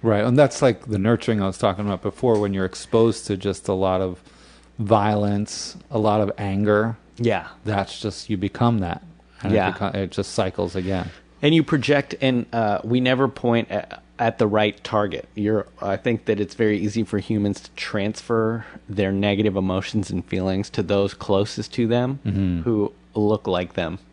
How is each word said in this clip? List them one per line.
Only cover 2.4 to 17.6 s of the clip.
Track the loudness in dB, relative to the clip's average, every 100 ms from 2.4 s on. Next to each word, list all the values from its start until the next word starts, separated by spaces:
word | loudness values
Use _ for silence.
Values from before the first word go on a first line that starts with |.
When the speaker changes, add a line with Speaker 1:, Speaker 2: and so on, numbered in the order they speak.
| 2
Speaker 1:
you're | -2 -4
exposed | -6 0 4 4 2 -4
to | -4
just | -2 -4 -4
a |
lot | 0 0 0
of | -2 -6 -16 -20 -20 -20 -20 -8
violence, | 4 4 6 2 2 0 -4 -8 -12 -14 -6
a | 0
lot | 2 2
of | 0 -2
anger. | -4 0 4 4 2 -4 _ -4
Speaker 2:
Yeah. | -2 -2 -6 -10
Speaker 1:
That's | -4 -2 -2 -6
just, | -8 -8 -6
you | -4
become | -4 2 2 2
that. | -2 -6 -12 -20 -20 -10
And | 0
Speaker 2:
Yeah. | 2 2
Speaker 1:
it |
beco-, | -2 -4
it | -4 -4
just | -4 -4
cycles | -2 -2 -2 -4 -2
again. | -2 -4 -4 -12 _ _
Speaker 2:
And | 2
you | 2
project, | 2 0 2 0 0 -2
and, | 0 0 -2
uh, | -2 0 0
we | 0 2
never | 2 2 0
point | 0 0 0 0
at, | -6 -6 -16 _ -2
at | -2 2
the | 2
right | 4 2 0
target. | -2 0 0 -4 -10
You're, | -4 0 0 -2 -8
I | -4 -2
think | 0 -2 -2
that | -2
it's | -2
very | 0 2 2
easy | 0 -2
for | -2 -4
humans | -2 0 0 -2